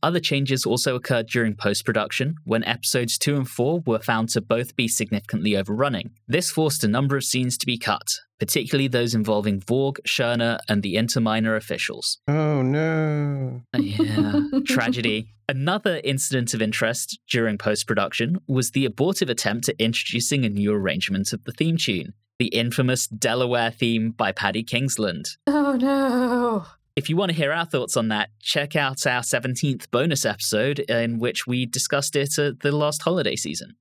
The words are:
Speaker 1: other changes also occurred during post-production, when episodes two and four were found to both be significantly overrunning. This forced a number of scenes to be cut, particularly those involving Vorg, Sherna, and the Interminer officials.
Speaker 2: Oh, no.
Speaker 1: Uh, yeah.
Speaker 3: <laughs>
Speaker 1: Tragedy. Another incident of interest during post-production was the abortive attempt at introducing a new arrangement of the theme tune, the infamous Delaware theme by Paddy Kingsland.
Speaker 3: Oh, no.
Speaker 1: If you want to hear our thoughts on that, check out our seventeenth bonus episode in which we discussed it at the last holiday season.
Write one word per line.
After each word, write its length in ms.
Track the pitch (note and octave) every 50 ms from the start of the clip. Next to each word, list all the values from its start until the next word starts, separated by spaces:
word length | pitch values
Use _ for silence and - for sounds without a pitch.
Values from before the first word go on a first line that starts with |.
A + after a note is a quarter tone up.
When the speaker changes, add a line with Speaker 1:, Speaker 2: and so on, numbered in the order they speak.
Speaker 1:
other 160 | - D#3+ F3 E3
changes 480 | D#3+ - C#3 C#3 C#3 C3 C3 B2+ -
also 300 | B2 A#2+ B2 - C#3 B2+
occurred 320 | A#2+ - - B2+ A#2 A2+ -
during 260 | - A#2+ A2+ A2 G2+
post-production, 800 | - - G2+ G#2 - - - G#2+ G#2+ G#2 - - - B2+ D3+ E3 D3+ -
when 200 | - A2 A#2 -
episodes 520 | F#2 A#2 - - - - B2+ A#2+ A#2 -
two 200 | - - C#3+ D3
and 120 | C#3 B2 -
four 320 | - - A#2+ D3 E3+ F3 D#3+
were 140 | A#2+ A2 G#2
found 300 | - - A#2 A2 A2+ A2+
to 100 | - A#2
both 340 | G2+ - A2+ A#2+ B2+ - -
be 140 | - A#2 A2+
significantly 680 | - - A2 - G#2+ G2+ - - A2+ F#2+ F2+ G#2+ G2+
overrunning. 540 | G2 F#2+ G#2 G#2 A#2 C#3 C#3+ A#2+ F2+ - - - _ _
This 240 | A#2+ C3+ F3 F3 -
forced 320 | - D#3+ D#3+ D3 D3+ -
a 60 | - G#2
number 280 | A2 B2+ C#3 C3+ C#3
of 60 | C#3
scenes 340 | C3 - - B2+ B2+ B2 B2 -
to 80 | -
be 120 | B2+ A#2+ A#2
cut, 360 | - A2 G2 - - - - - - _ _ -
particularly 480 | A2 - - C#3+ A#2 - D#3+ C3+ C3+ C3
those 260 | B2+ A#2+ A#2+ A#2 A#2
involving 460 | A2 G#2 A2 G#2+ G#2 G2+ G#2+ G2 F#2+
Vorg, 380 | - - A#2+ C3+ C3+ C#3 C3+ - -
Sherna, 540 | - - - B2 A#2+ A#2+ A#2 A#2 A#2 A2+ - - -
and 140 | G#2+ G2+
the 140 | F#2+ G2 F2
Interminer 580 | A2 A#2 A#2 - B2 A2+ G#2+ A2 A2 A2 A2 A2
officials. 600 | G#2+ - - - - - - - - - - - - _
Speaker 2:
Oh, 360 | C#3+ D3 D#3 D3+ D3+ D3+ C3+
no. 1000 | C3 C3 C#3+ D3+ D#3+ D#3+ D#3+ D#3 D#3 D3+ D3+ D3 D3 C#3+ C#3+ C3+ C3 B2+ B2+ B2 - _
Speaker 1:
Uh, 60 | - C#4+
yeah. 600 | D4 D4 - - D#4+ D#4 - D#4 - G#3 D4 D4 D4 D4 C4+
Speaker 3:
<laughs> 120 | C4+ C#4
Speaker 1:
Tragedy. 640 | - B3+ C4 A2+ A#2+ - B2 A2+ A2+ G#2+ A2 A2+ - - _ _ -
Another 520 | C3+ C3 C#3+ F3 G3 G#3 - G3+ E3 -
incident 500 | - C#3 C3+ C3+ - - C3+ B2+ A#2+ A#2
of 80 | - A2
interest 600 | A2 G#2+ A2 - A#2 A2 B2 - - - - - _ -
during 280 | - A#2+ A#2 A2 G#2 G2+
post-production 800 | - A2 G#2+ - - - A2 G2+ G2 - - - A#2+ D3 F3 F#3+ - -
was 240 | C3 B2+ A#2+ -
the 120 | - C3+ C3+
abortive 440 | A#2 A2 - D3 F#3 F#3+ - - B2+
attempt 380 | A2+ - - A2+ A2 A#2 - -
at 80 | - -
introducing 680 | A2+ A#2 - - - - - A#2+ - - C#3+ C#3 B2
a 40 | G#2+
new 240 | G2+ G2+ G2+ G#2
arrangement 600 | G#2+ G2+ F#2+ F2+ D2 F#2 - F#2+ F#2+ G2 G2 -
of 120 | A#2 G2+ -
the 80 | -
theme 240 | - - D#3 E3 E3
tune, 360 | D#3+ - B2 G2 E2 - - - _ _ _ _ -
the 80 | A#2+ -
infamous 580 | - A#2 A#2 A#2+ - C#3+ B2+ B2+ B2+ - -
Delaware 640 | - A2 G#2+ - A2+ A#2 B2+ B2+ A#2+ B2 A#2+ A2+ A#2
theme 400 | A#2 - B2+ A#2 A2+ A2 A2 A2+
by 220 | A2+ - A2 G2
Paddy 320 | - - G#2+ G2 F#2+ A2+ A2+
Kingsland. 640 | - B2 A#2+ C#3 C3 - A2 G#2+ F#2 E2+ - - - - - _
Speaker 3:
Oh, 300 | C#4+ C#4+ D4 C#4+ C#4 C4+
no. 920 | A#3+ B3+ C#4 C#4 C4+ C4+ C4 A#3+ B3 B3+ A#3 B3 A#3+ A#3+ A#3+ A3 F#3+ - - - _ _ _ _
Speaker 1:
If 120 | C#3+ - -
you 80 | D#3+
want 140 | F#3 G3+ F3
to 60 | E3
hear 160 | E3 D3 C#3
our 120 | D#3 E3+ E3+
thoughts 320 | - - C3 A#2 - -
on 120 | B2 A2+ A2
that, 220 | G#2+ G#2 G#2 - _ _
check 320 | - - - D3+ C#3+ - -
out 320 | D3+ C#3+ C3+ C3 - -
our 160 | C3 B2 B2
seventeenth 680 | A#2+ - - B2 B2 B2+ B2 - D3+ C#3 B2+ - - -
bonus 340 | - A#2+ D3+ E3+ C#3+ - -
episode 540 | A2 G2+ - - - A2 G#2+ B2 C#3+ D3 -
in 400 | - - A#2+ A#2 A#2 A#2 A#2 A2+
which 260 | A#2+ A#2+ - - -
we 180 | B2+ B2 B2+ B2+
discussed 520 | A#2+ C3+ C3 - - D3 C#3+ C#3+ - -
it 200 | C#3+ C#3 C#3+ - D#3
at 180 | D3 C#3+ - -
the 140 | - C#3+
last 300 | D3 D3 D3 D3 D3 -
holiday 340 | - E3 F#3 F3 C3+ G#2 -
season. 400 | - - D2 D#2 - - - - _